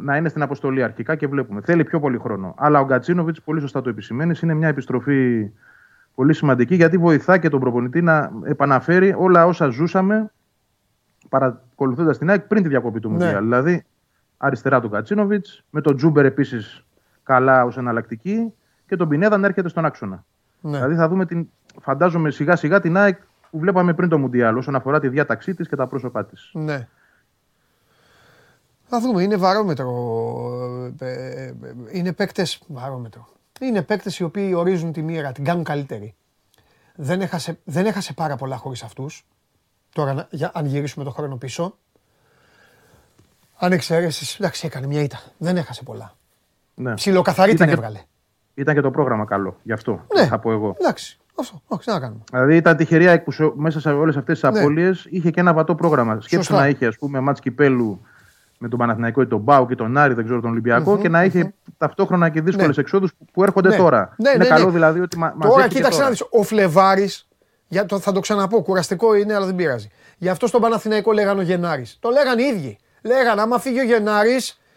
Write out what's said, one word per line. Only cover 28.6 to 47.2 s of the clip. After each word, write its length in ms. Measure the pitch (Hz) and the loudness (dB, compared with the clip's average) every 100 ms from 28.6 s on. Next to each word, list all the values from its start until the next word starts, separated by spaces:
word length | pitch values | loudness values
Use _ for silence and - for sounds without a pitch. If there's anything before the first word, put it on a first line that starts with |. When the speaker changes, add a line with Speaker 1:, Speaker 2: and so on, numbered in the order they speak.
| _ _ _ | _ _ _
Speaker 2:
Θα 80 | 240 | -2
δούμε, 240 | 247 202 | 0 0
είναι 120 | 190 208 | 0 2
βαρόμετρο, 580 | 185 202 208 135 127 123 120 113 117 120 120 123 123 123 123 131 | 2 2 0 -2 -4 -6 -4 -4 -4 -6 -10 -10 -10 -10 -12 -12
ε, 120 | 127 | -12
ε, 420 | 127 131 135 131 123 123 123 113 | -10 -12 -12 -14 -16 -18 -18 -12
είναι 220 | 185 175 | -8 -6
παίκτες, 480 | 170 196 - 175 - - | -4 -4 -4 -6 -6 -14
βαρόμετρο. 600 | 135 131 127 117 110 117 _ _ - | -14 -12 -12 -14 -16 -20 _ _ -10
Είναι 220 | 262 214 | -4 -4
παίκτες 380 | 160 208 202 160 | -2 -4 -4 -6
οι 40 | |
οποίοι 300 | 170 202 196 180 | -6 -4 -4 -2
ορίζουν 360 | 175 185 165 | 0 0 -4
τη 100 | 160 | -8
μοίρα, 300 | 156 165 143 | -8 -8 -8
την 120 | 127 | -6
κάνουν 200 | 139 175 | -4 -4
καλύτερη. 520 | 151 147 139 113 104 - _ _ _ _ _ _ _ - | -4 -6 -6 -12 -14 -20 _ _ _ _ _ _ _ -12
Δεν 260 | 143 180 | -6 -4
έχασε, 380 | 190 185 151 165 | -4 -6 -8 -12
δεν 220 | - 147 202 | -8 -2 -2
έχασε 280 | 190 180 | -2 -8
πάρα 220 | - 160 139 | -8 -6 -6
πολλά 200 | 135 127 | -8 -10
χωρίς 280 | 135 123 | -10 -14
αυτούς. 420 | 117 - 160 - _ _ _ _ _ _ _ | -14 -14 -14 -14 _ _ _ _ _ _ _
Τώρα, 200 | - 143 | -6 -4
να, 140 | 139 - | -4 -8
για, 220 | - 147 | -8 -8
αν 120 | 175 147 | -6 -4
γυρίσουμε 400 | 143 147 - 139 | -4 -6 -8 -12
το 60 | |
χρόνο 240 | 143 147 131 | -10 -10 -10
πίσω, 420 | 131 - 170 - _ _ _ _ _ _ _ _ _ _ _ _ _ _ _ _ _ - | -12 -8 -8 -10 _ _ _ _ _ _ _ _ _ _ _ _ _ _ _ _ _ -4
αν 140 | 180 | 0
εξαιρέσεις, 640 | 180 - 165 175 147 135 - | 0 0 -2 -2 -4 -10 -6
εντάξει, 260 | 190 - 160 | -6 -6 -10
έκανε 220 | 135 139 | -8 -6
μια 140 | 147 | -4
ήττα. 180 | 143 - - - | -4 -6 -20 -8
Δεν 200 | 165 180 | -4 -4
έχασε 260 | 151 123 | -4 -10
πολλά. 300 | 131 110 - _ _ _ _ _ _ - | -16 -16 -18 _ _ _ _ _ _ -10
Speaker 1:
Ναι. 180 | 127 | -8
Speaker 2:
Ψιλοκαθαρή 580 | 110 - 185 | -4 0 2